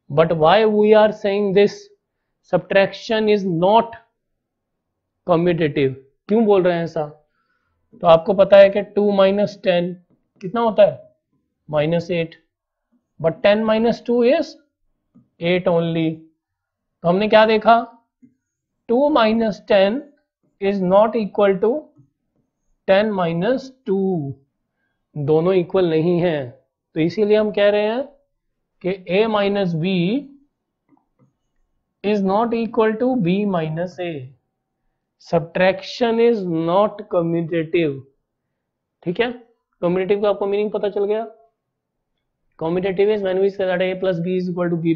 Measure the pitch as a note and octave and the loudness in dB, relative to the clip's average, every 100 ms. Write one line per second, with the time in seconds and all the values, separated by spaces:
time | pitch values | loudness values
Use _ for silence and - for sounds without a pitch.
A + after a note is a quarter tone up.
0 | - D3 E3+ E3 D#3 G#3 A3 G#3 G#3+ G#3+ | -4 0 0 2 4 4 4 2 4 6
1 | G#3+ G#3 G3+ G3+ G3+ F#3+ G3+ - - _ | 4 0 -4 -2 0 2 2 0 -20 _
2 | _ _ _ _ _ F3+ - G3 F#3+ - | _ _ _ _ _ -4 0 0 0 -4
3 | - A3 G#3+ G#3 F#3+ E3 F#3 A3+ A3 - | -4 0 2 0 0 0 2 2 0 -8
4 | _ _ _ _ _ _ _ _ _ _ | _ _ _ _ _ _ _ _ _ _
5 | _ _ - E3 F3 E3+ D3+ D3 C3+ C3 | _ _ -2 0 0 0 -2 0 -2 -4
6 | - _ - A3 G#3+ G3 F3+ E3+ E3 E3 | -16 _ -2 0 2 2 2 0 -4 -6
7 | D3 - _ _ _ _ _ _ _ - | -8 -12 _ _ _ _ _ _ _ -2
8 | F3 E3 G#3+ G3 F#3+ G3 G3 G#3 G3 G3+ | 4 4 4 0 6 8 6 4 -4 -2
9 | G3+ G3 G3 G3+ G3+ - G3 F3 F3 F3 | 0 2 2 2 -2 -4 -2 -2 -2 -8
10 | _ _ _ _ F#3 A#3 A3+ G#3+ F#3 C3 | _ _ _ _ -8 -2 0 4 2 2
11 | - _ _ _ _ _ - D3+ D3+ E3+ | -12 _ _ _ _ _ -6 -2 0 -2
12 | E3+ F3 E3 - _ _ _ _ _ _ | -2 -4 -6 -10 _ _ _ _ _ _
13 | _ - D#3+ D#3+ G3+ G#3+ A3 A3 A#3 - | _ -6 -4 0 2 2 2 0 0 -2
14 | - A#3+ A#3+ D#4+ - - _ _ _ _ | -2 0 2 2 -2 -12 _ _ _ _
15 | _ _ _ - E3+ F3+ F#3 E3+ E3+ E3 | _ _ _ -8 -2 -2 0 0 0 -2
16 | D#3+ D#3+ - _ _ _ _ _ _ _ | -4 -4 -14 _ _ _ _ _ _ _
17 | E3+ F#3 G#3+ G#3+ A3 A3 G#3+ A#3 B3 - | -2 0 4 4 4 2 2 2 0 -14
18 | _ _ _ _ _ _ _ _ - A#3+ | _ _ _ _ _ _ _ _ -4 0
19 | D4 C#4+ A3 A3+ A3+ F#3 - G3+ G3 C4 | 2 2 2 0 -2 -6 0 2 2 -2
20 | - _ _ _ _ _ G3 G3+ F3+ G3 | -10 _ _ _ _ _ -4 -2 2 4
21 | A3+ A#3 G3+ - G3+ F#3+ A3 D4+ - _ | 4 0 -4 0 0 2 -2 -2 -8 _
22 | _ _ _ _ _ _ _ _ - F#3+ | _ _ _ _ _ _ _ _ 0 0
23 | A3 G3 E3+ E3+ G#3 C4 - - - G3 | 0 -2 -2 -2 -2 -4 -6 -12 -4 -2
24 | F#3+ F3 C#3 - _ _ _ _ _ _ | -2 -4 -6 -12 _ _ _ _ _ _
25 | _ D3+ C#3+ D#3 F3 F#3 F3 F#3+ F3 D#3+ | _ -6 0 0 2 0 0 0 0 0
26 | E3+ F3 F3+ D3+ B2 - _ _ _ E3 | 0 0 0 -2 -6 -14 _ _ _ -4
27 | E3+ F#3+ G#3 G#3+ G#3+ G#3 G#3 G#3 G#3+ A#3+ | -2 0 0 2 0 0 2 2 -2 -4
28 | C#4 _ _ _ _ _ _ _ F3+ F#3+ | -8 _ _ _ _ _ _ _ -8 -8
29 | F3+ F#3 A3 G#3 G3+ G3+ F#3 D#3+ F#3 F#3 | -4 -2 0 0 0 -2 -2 -2 -2 -2
30 | F3 C4+ - - _ _ _ _ _ _ | -2 -4 -8 -18 _ _ _ _ _ _
31 | _ _ C3 _ _ _ _ _ _ _ | _ _ _ _ _ _ _ _ _ _
32 | G3 G#3+ F#3+ G3+ A#3 A#3 A3+ A#3 A3 G#3+ | -4 -2 0 0 -2 -4 -4 0 0 0
33 | B3+ C4 E3+ F#3+ G3+ F3 D#3 D#3+ F3+ F#3 | -2 0 0 0 -2 -4 -4 -6 -8 -8
34 | F3 D3 B2+ _ _ _ _ _ _ _ | -10 -10 -14 _ _ _ _ _ _ _
35 | _ _ - D#3+ D#3 F3+ F#3 F#3+ - - | _ _ -4 -4 -2 0 0 0 -6 -4
36 | A#3 A3+ A#3 A3 F3+ D#3+ E3 F#3 G#3 G#3 | -2 2 2 2 -2 -2 0 2 0 -4
37 | G#3 F3+ E3+ E3+ E3 E3+ D#3+ F3 D#3 C3+ | -4 -2 0 -2 -2 -4 -2 -2 -2 -4
38 | - _ _ _ _ _ _ _ _ _ | -14 _ _ _ _ _ _ _ _ _
39 | F3 F3+ A#3+ B3 _ _ _ _ F3 F#3 | -6 -4 -4 -6 _ _ _ _ -2 0
40 | F#3 G3+ G#3 G3+ G3+ G3+ G#3 G#3 G3+ G3+ | -2 0 0 -2 -2 -2 -4 -4 -4 -4
41 | G3+ G#3+ A3+ - _ _ _ _ _ _ | -4 -4 -8 -16 _ _ _ _ _ _
42 | _ _ _ _ _ - D#3+ F3+ G3 F#3 | _ _ _ _ _ -8 -6 -4 -2 0
43 | G3+ G#3+ F#3+ F#3 G3 G3 F#3 F3+ F#3 F#3 | 0 0 -2 0 -2 -2 -2 -2 -2 -2
44 | F#3+ E3+ F3 F#3 F3+ F3 E3+ E3+ E3+ | -4 -4 -4 -4 -4 -4 -4 -2 -2